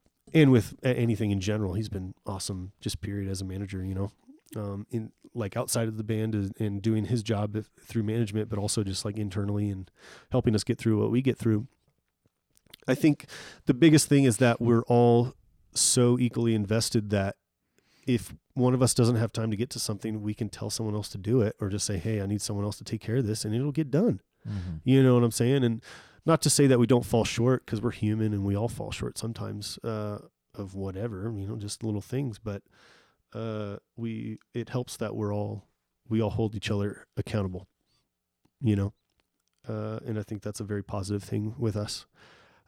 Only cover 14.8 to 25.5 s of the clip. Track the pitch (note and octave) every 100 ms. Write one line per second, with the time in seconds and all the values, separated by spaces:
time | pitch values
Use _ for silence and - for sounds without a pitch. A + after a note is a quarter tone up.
14.8 | - A#2+ A#2+ A#2+ B2+ - _ _ _ -
15.8 | - B2+ A#2+ B2 A#2+ A#2+ A#2 A2 G2 A2+
16.8 | - A#2 G#2 G#2 G2 - _ _ _ _
17.8 | _ _ C#3 A#2+ - - _ C3 B2 B2+
18.8 | B2+ - A#2 A#2 A2+ A#2 A2+ G2+ B2+ A#2+
19.8 | - G2+ A2 G#2+ G#2 - G#2 - G#2+ -
20.8 | G#2+ G#2+ - G#2 G2+ B2+ G#2+ - G2+ G#2
21.8 | - G2 A2+ G#2+ G2 G#2 - G2+ G2+ -
22.8 | - A2+ - B2+ G#2+ A2 G#2+ A#2 C#3+ D3
23.8 | C#3+ C#3+ A3+ F#2+ - _ A2 G2+ F2+ D#2+
24.8 | B2+ C3+ C3 B2 A#2 - A#2+